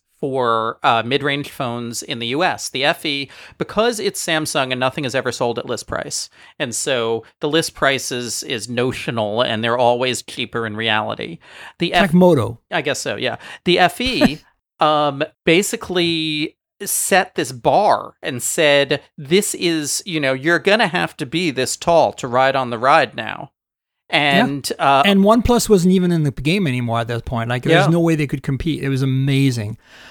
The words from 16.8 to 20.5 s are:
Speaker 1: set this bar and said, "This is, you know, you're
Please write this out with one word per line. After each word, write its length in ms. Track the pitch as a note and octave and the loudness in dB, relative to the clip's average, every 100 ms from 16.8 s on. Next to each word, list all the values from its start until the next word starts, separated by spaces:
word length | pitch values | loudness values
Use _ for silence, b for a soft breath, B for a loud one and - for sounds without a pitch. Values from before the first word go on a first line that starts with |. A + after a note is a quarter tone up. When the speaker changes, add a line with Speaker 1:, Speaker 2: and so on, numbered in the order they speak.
Speaker 1:
set 540 | G3+ - - F#3+ F#3+ - | -6 -4 2 2 2 -2
this 160 | D3+ | -4
bar 640 | B2+ D3 D#3 G3+ A2 - - | -2 2 4 4 2 -2 -12
and 180 | - B2+ | -8 -6
said, 600 | - - D3 C#3+ C3+ D3 B - | -4 2 4 4 4 -2 B -12
"This 360 | C#3 F#3 G#3 - | 0 2 2 -2
is, 460 | F3 D#3+ C#3+ - - | -2 0 -2 -6 -4
you 140 | D#3+ | -2
know, 120 | C#3 | -2
you're 260 | C3 D3+ | 0 0